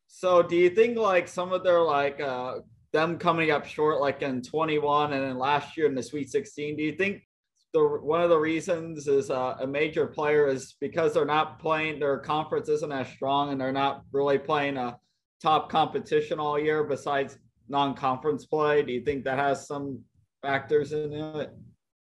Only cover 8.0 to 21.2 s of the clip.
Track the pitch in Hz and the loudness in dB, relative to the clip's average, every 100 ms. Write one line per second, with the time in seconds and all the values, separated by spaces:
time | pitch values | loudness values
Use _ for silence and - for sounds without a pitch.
8 | 139 165 175 160 156 160 185 170 165 156 | 0 2 4 4 4 -2 -2 -4 -6 -6
9 | 143 139 131 131 127 - 131 143 156 156 | 2 2 2 -2 -2 -4 -4 -2 -2 0
10 | 139 - 147 151 143 131 - _ 139 170 | -2 -2 2 4 2 0 -6 _ -6 0
11 | 160 160 139 151 151 - 160 156 156 147 | 2 2 2 2 0 -4 -2 0 -2 -2
12 | 143 135 156 151 156 156 151 151 156 139 | -2 -2 -2 -2 -2 -4 -2 -2 -2 -6
13 | 123 - 135 143 143 135 131 135 139 - | -6 -6 0 0 0 -2 -2 0 -2 -2
14 | - 135 139 139 139 147 143 135 120 - | -4 -2 2 0 0 -2 -2 -4 -6 -10
15 | _ _ _ _ 160 156 - 165 147 143 | _ _ _ _ 0 0 2 0 0 -2
16 | - 151 151 160 151 147 151 151 147 131 | 0 0 0 -4 -2 0 0 0 0 -4
17 | 151 139 135 - _ _ - 139 139 123 | -2 -2 -2 -10 _ _ -4 0 0 0
18 | 135 131 151 139 - 156 151 147 123 123 | -2 0 -2 -4 -2 0 2 2 0 -2
19 | 120 139 123 131 139 139 - 143 139 123 | -4 -4 -2 0 0 -2 -6 -8 -8 -12
20 | - _ _ _ 139 139 - 151 143 151 | -16 _ _ _ -4 -4 2 0 2 -4
21 | 151 147 | -6 -8